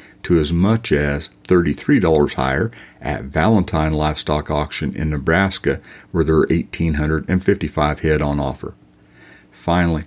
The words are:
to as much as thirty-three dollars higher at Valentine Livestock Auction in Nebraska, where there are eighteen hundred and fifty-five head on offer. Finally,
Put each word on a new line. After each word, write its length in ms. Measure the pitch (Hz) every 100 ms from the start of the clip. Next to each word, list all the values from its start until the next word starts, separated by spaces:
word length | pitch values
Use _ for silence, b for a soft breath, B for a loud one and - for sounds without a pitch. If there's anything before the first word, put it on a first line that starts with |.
| B B
to 160 | - 85
as 140 | 76
much 400 | 85 98 113 -
as 360 | 71 73 73 - _
thirty-three 560 | - 90 80 71 - 139
dollars 340 | 85 78 71
higher 360 | - 65 69 113 - B B
at 240 | 69 71
Valentine 680 | 69 78 92 107 87 80 78
Livestock 560 | 76 76 76 - 76 76
Auction 440 | 76 76 - 80
in 140 | - 78
Nebraska, 720 | 73 67 85 98 - 82 73 B B B
where 140 | 87
there 120 | 76 78
are 160 | -
eighteen 420 | 85 - - 82
hundred 340 | 76 76 78 67
and 120 | 92
fifty-five 580 | - - 78 - 76 76
head 200 | 78 76
on 180 | 73 71
offer. 360 | 67 62 - - _ _ B B B B B
Finally, 540 | - - 87 85 80